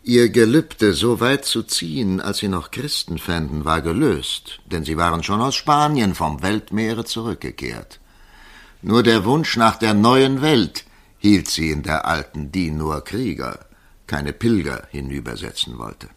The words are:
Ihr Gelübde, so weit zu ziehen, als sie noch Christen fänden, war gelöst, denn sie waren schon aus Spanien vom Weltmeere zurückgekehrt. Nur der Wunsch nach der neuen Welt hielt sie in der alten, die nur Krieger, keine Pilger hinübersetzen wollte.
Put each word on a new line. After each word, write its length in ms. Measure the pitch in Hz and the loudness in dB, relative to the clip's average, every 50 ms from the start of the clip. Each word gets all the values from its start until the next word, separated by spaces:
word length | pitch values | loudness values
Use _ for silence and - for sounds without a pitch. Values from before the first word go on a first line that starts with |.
| _ | _
Ihr 220 | - 120 120 120 113 | 4 6 6 6 6
Gelübde, 640 | - 120 113 110 123 160 151 - - - 110 104 90 | 6 6 6 6 6 2 2 0 -2 2 2 4 4
so 260 | 76 98 120 117 95 | 4 2 0 2 2
weit 260 | 113 127 139 139 - | 2 2 0 0 -2
zu 180 | - - 113 110 | -4 -4 -4 -4
ziehen, 580 | - - - - 82 151 135 113 95 92 95 | -4 -6 -6 -4 -4 -4 -2 -2 0 -2 -2
als 160 | - 101 98 | -2 -4 -6
sie 100 | - 107 | -4 -4
noch 220 | 101 95 87 80 - | -2 -4 -4 -6 -8
Christen 480 | - 120 131 147 - - - - 85 | -10 -10 -8 -6 -6 -6 -6 -6 -8
fänden, 480 | 76 - - 85 82 80 71 73 76 76 | -8 -4 -4 -4 -4 -4 -4 -6 -4 -2
war 160 | 80 80 82 | -2 -2 0
gelöst, 800 | 69 82 82 110 156 135 90 69 65 - - - _ - - - _ | 0 -2 0 0 2 0 0 -2 -4 -8 -8 -10 _ -16 -20 -20 _
denn 160 | - 92 82 78 | -8 -6 -6 -4
sie 140 | 73 80 | -4 -2
waren 260 | 80 85 85 82 85 80 | 0 2 0 0 -2 -2
schon 180 | - 101 107 | -2 -2 0
aus 140 | 120 135 131 | 0 -2 -2
Spanien 580 | - - 151 147 147 151 151 151 135 110 98 87 | -2 0 2 2 4 4 2 2 2 2 0 0
vom 300 | - 85 78 76 67 85 | 0 -4 -4 -4 -4 -2
Weltmeere 640 | 95 107 107 - - 95 107 113 110 113 110 110 | -2 -2 -2 -4 -4 -4 -2 -2 -2 -4 -6 -6
zurückgekehrt. 920 | - - 113 113 113 87 - - 65 60 - 69 58 58 53 - - - - _ _ _ _ - _ - - - - - - - - _ _ - | -8 -8 -6 -6 -6 -8 -8 -10 -12 -10 -10 -10 -10 -10 -10 -14 -18 -20 -20 _ _ _ _ -20 _ -20 -20 -20 -20 -20 -20 -20 -20 _ _ -2
Nur 180 | 87 107 120 | 2 4 6
der 240 | 113 117 113 110 90 | 6 6 4 4 4
Wunsch 320 | 110 135 160 160 - - | 2 0 2 0 -2 0
nach 200 | 117 117 110 104 | 4 4 2 4
der 180 | - 113 110 107 | 2 0 2 4
neuen 480 | 104 107 117 127 131 135 131 135 131 139 | 6 6 6 6 6 6 4 2 0 2
Welt 420 | 156 151 120 90 71 - - - - _ _ _ _ _ | 2 4 2 2 0 -4 -14 -16 -16 _ _ _ _ _
hielt 320 | _ - 101 104 90 78 - | _ 4 4 4 4 2 -2
sie 220 | - - 82 80 | -4 -2 -2 -2
in 100 | 76 73 | -2 -4
der 240 | 71 78 78 78 - | -4 -2 -4 -2 0
alten, 460 | - 82 78 69 - - 76 76 69 | -2 -2 -2 -4 -8 -10 -10 -10 -6
die 180 | 82 95 90 78 | -4 -4 -2 -2
nur 340 | 76 76 78 78 76 73 - | -2 -4 -4 -4 -4 -6 -8
Krieger, 600 | - 95 110 131 104 76 - 65 62 - - - _ _ _ _ _ _ _ _ | -8 -6 -6 -4 -4 -6 -6 -8 -10 -10 -12 -18 _ _ _ _ _ _ _ _
keine 260 | - - 73 73 71 | -6 -6 -4 -4 -6
Pilger 520 | 71 - - 117 117 98 76 71 64 - - _ | -6 -2 0 2 2 2 0 -2 -6 -8 -12 _
hinübersetzen 880 | - 69 67 67 69 69 - 62 57 - - 55 - - - - 58 57 | -10 -10 -8 -6 -8 -8 -8 -8 -10 -10 -12 -12 -8 -8 -8 -8 -8 -14
wollte. 300 | 57 52 - _ - - - | -14 -14 -14 _ -20 -20 -20